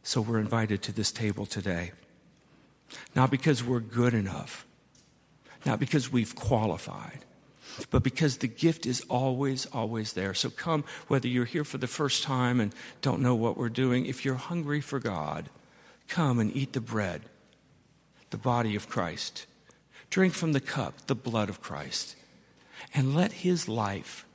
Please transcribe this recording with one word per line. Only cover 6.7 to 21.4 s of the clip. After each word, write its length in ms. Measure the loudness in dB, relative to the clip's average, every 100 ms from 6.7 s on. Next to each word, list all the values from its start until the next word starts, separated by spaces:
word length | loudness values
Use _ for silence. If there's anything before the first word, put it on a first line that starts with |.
| -2 -6 -10 -12 -14 -20 -20 -20 -20 -18 -12 0
but 140 | 2
because 340 | 2 2 2 2
the 100 | -4
gift 380 | 2 2 2 -2
is 160 | -4 0
always, 560 | 0 2 2 0 -2 -4
always 480 | -4 -2 -2 -4
there. 200 | -2 -2
So 160 | 0 -2
come, 340 | -2 0 0 0 -12 0
whether 200 | 0 2
you're 180 | 2 2
here 180 | -2
for 140 | -2 -4
the 100 | -4
first 340 | 0 0 0
time 380 | 0 2 4 4
and 120 | 2 -2 -18 -2
don't 180 | 0 2
know 140 | 4
what 240 | 4 2 0
we're 100 | -2
doing, 380 | 2 2 2 0
if 180 | -2
you're 120 | -2 -4
hungry 440 | -4 -4 -2 -4
for 200 | -2 -4
God, 500 | -2 -4 -4 -6 -8 -16 -20 -20 -20 -20 -6
come 300 | 0 2 4
and 180 | 2 0
eat 160 | -2
the 80 | -4
bread, 420 | -4 -2 -2 -4 -12 -20 _ _ _ _ _ _ _ _ _
the 80 | -4
body 360 | 0 2 2
of 140 | -2 -4
Christ. 560 | -4 -2 -4 -8 -10 -16 _ _ -20 _ -20 -4
Drink 240 | 4 4
from 220 | 4 2
the 60 | 2
cup, 460 | 0 -4 -4 -6 -4
the 80 |
blood 360 | -2 0 0